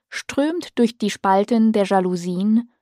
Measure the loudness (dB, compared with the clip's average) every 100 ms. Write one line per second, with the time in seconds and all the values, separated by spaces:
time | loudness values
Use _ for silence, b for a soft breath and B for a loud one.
0 | _ -14 -6 -2 -2 -4 -6 0 0 0
1 | -6 -2 2 2 2 2 2 2 0 0
2 | 0 -4 -4 -4 0 0 0 _